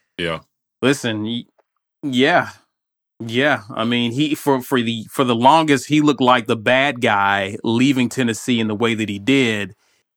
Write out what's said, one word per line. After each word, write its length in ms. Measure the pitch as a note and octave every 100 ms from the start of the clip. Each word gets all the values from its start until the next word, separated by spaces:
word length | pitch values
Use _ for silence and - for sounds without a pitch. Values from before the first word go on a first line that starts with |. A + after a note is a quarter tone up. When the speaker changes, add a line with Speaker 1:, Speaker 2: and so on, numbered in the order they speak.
| _ -
Speaker 1:
Yeah. 220 | E2+ D#2+ - _ _ _
Speaker 2:
Listen, 400 | B2 C#3 A#2+ G#2+
y-, 220 | G#2+ A#2+ - _ _ _ _ _
yeah. 480 | C#3+ B2 C#3+ E3+ A#2 - _ _ _ _ _ -
Yeah, 380 | A2+ A#2+ D3 C3 G2+
I 140 | -
mean, 280 | A#2 A#2+ A#2+
he, 220 | B2+ D3+
for, 260 | D3+ C#3+ C3
for 220 | - B2+
the, 220 | A#2 A2+ -
for 140 | -
the 100 | B2
longest, 540 | A#2 B2+ D#3+ D#3 C3+ -
he 140 | D3+
looked 180 | D3 C3+
like 260 | B2 B2 A2+
the 100 | A2+
bad 440 | G#2+ B2+ C#3+ B2
guy 560 | A2+ G#2 G2 G2+ G2 A2
leaving 460 | A#2 A#2 C3+ C3 A#2+
Tennessee 500 | C3 A#2+ G#2+ - A#2
in 80 | G#2+
the 60 |
way 200 | G#2+ A#2
that 140 | A2 G#2+
he 100 | G2+
did. 560 | G2+ C3+ A#2+ G#2+ F#2+ - _ _ _